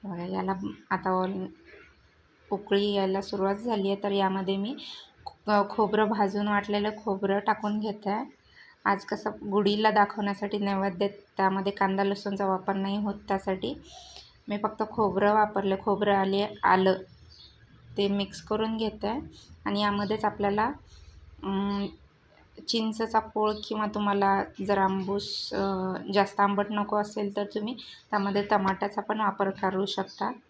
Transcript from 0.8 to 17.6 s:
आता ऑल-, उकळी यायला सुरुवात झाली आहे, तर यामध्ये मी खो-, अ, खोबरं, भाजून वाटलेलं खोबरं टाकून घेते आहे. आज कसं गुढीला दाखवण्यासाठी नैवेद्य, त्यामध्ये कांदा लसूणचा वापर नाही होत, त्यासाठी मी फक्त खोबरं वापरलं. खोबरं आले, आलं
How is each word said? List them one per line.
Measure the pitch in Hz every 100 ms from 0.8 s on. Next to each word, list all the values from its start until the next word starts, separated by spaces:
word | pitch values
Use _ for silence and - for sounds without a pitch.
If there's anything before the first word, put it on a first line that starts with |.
| -
आता | 190 190
ऑल-, | 185 185 196 185 - - - - _ _ _ _ _ _
उकळी | 196 202 202 208
यायला | 202 190 190
सुरुवात | 196 196 190
झाली | 202 240 214 196
आहे, | 196
तर | 202
यामध्ये | 196 190 190 185 196
मी | 202 302 - - - _ -
खो-, | - -
अ, | 208 202
खोबरं, | - 214 214 214
भाजून | 214 202 202 208
वाटलेलं | 208 202 208 208 208
खोबरं | - 190 196 196
टाकून | 202 208 208 214
घेते | 214 208 202
आहे. | 208 277 - _ - - _
आज | 202 196
कसं | - 202 - 214 208
गुढीला | 196 202 208 220
दाखवण्यासाठी | 214 202 - 202 196 202 208
नैवेद्य, | 196 196 196 175 202
त्यामध्ये | - - - 190 190 196
कांदा | 196 196 190
लसूणचा | 196 196 202 196 196
वापर | 185 185
नाही | 196 196 202
होत, | 208 202 -
त्यासाठी | 196 - 190 233 294 - - - - - _ -
मी | 208
फक्त | 214 214 208
खोबरं | - 208 185 208
वापरलं. | 214 214 208 190 190
खोबरं | - 196 208 196
आले, | 190 196 208 -
आलं | 185 185 190 190 - - - - - -